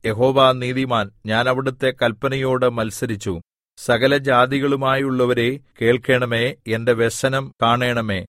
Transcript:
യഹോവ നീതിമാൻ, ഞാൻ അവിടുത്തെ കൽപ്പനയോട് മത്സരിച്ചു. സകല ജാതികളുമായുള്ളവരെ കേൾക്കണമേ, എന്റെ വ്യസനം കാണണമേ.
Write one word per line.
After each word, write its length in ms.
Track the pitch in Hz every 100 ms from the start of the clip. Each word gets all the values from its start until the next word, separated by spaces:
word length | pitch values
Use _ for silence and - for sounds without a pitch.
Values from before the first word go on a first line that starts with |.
യഹോവ 480 | 113 107 127 135 131
നീതിമാൻ, 580 | 127 123 127 131 120 101 _ 107
ഞാൻ 220 | 113 123
അവിടുത്തെ 400 | 127 135 131 131
കൽപ്പനയോട് 760 | 127 120 107 139 135 131 127 127
മത്സരിച്ചു. 680 | 117 110 - 120 104 104 85 - _ _ -
സകല 340 | - 117 135 143
ജാതികളുമായുള്ളവരെ 1300 | 139 123 127 139 139 139 131 131 139 127 123 120 117 139 _ -
കേൾക്കണമേ, 640 | 113 123 - 123 123 117 120 - -
എന്റെ 260 | 113 117
വ്യസനം 520 | 117 117 - 135 135 135 _
കാണണമേ. 580 | 117 120 123 120 110 95